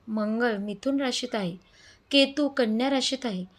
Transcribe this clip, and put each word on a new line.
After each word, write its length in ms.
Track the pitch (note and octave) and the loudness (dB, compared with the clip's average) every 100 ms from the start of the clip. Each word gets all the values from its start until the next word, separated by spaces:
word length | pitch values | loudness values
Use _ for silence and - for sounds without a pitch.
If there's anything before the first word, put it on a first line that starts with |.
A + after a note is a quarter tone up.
| - | -6
मंगळ 500 | A3 G#3 A3 A#3+ G#3 | -4 -2 0 0 -2
मिथुन 440 | G#3 G3+ C4+ C#4 | -6 -6 -2 0
राशीत 340 | C4+ B3 B3 A3 | 0 -4 -4 -4
आहे, 200 | F#3 F3+ - - - - - | -4 -6 -14 -20 -20 -20 2
केतू 360 | C#4 C#4 C#4 C#4+ | 4 4 4 0
कन्या 420 | C#4+ A3+ A3 C4+ | 2 0 2 2
राशीत 360 | C4+ B3+ C4 B3 | 0 0 -2 -4
आहे. 200 | F#3 F3+ | -6 -8